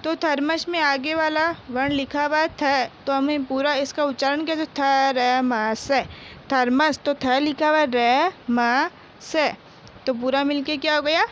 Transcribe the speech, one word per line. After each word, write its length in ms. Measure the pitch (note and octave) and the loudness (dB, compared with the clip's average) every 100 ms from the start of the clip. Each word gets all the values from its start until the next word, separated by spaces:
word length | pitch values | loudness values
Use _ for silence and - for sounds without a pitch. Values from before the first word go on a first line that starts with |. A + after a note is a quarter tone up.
तो 120 | D#4 | -4
थर्मस 520 | D#4+ E4 C#4+ D4 E4 D#4+ | -2 0 0 0 -2 -2
में 100 | F4 | -2
आगे 340 | D4+ C#4 C4+ | 0 0 -2
वाला 340 | D#4+ D#4 D#4 D#4+ E4 - | -2 0 0 -2 -4 -8
वर्ण 220 | B3 C#4 | -4 -2
लिखा 340 | C#4+ C4+ D4 | -2 -2 -2
हुआ 120 | D4 D4+ | 0 2
है 100 | D#4+ - | 0 0
थ, 280 | C#4+ C#4 B3 - - | 0 0 -2 -6 -2
तो 60 | |
हमें 320 | C4+ C#4 D4 | 0 2 0
पूरा 280 | C4 C4 C#4+ | -2 -2 0
इसका 280 | C#4 C#4 - | 0 -2 0
उच्चारण 380 | D4 B3 C4+ D4 | -2 0 0 0
कैसे? 200 | D#4+ D#4+ D#4 | -2 -2 -4
थर्मस, 1120 | - C#4 C4+ C4+ B3+ B3 B3+ B3+ A#3+ G#3+ A3 - C4+ G3 - - - - | -2 2 4 2 2 2 2 0 0 -2 -4 0 -2 -2 -12 -18 -20 -2
थर्मस। 480 | C4+ B3 B3+ D#4 C#4 | 0 2 2 2 0
तो 80 | - | -2
थ 260 | C#4+ C4 B3+ | -2 2 2
लिखा 300 | D4 C#4 D4+ | 0 0 2
हुआ 80 | D#4 | 2
है, 100 | D4 | 2
र, 440 | B3 A#3+ B3+ E4+ - - | 2 2 4 2 -2 -2
म, 400 | A#3+ A#3+ B3+ D#4 - - - | 0 2 2 0 -6 -20 -20
स, 300 | - D#4+ D4 - - - - - | -4 0 0 -2 -16 -20 -20 -8
तो 80 | - | -4
पूरा 300 | A#3+ B3 C4 | -2 0 0
मिलके 340 | C#4+ C#4+ C#4 D4+ | 0 0 -2 -2
क्या 180 | D#4 | 0
हो 60 | D4+ | 0
गया? 240 | D4 E4 A4 | 2 0 0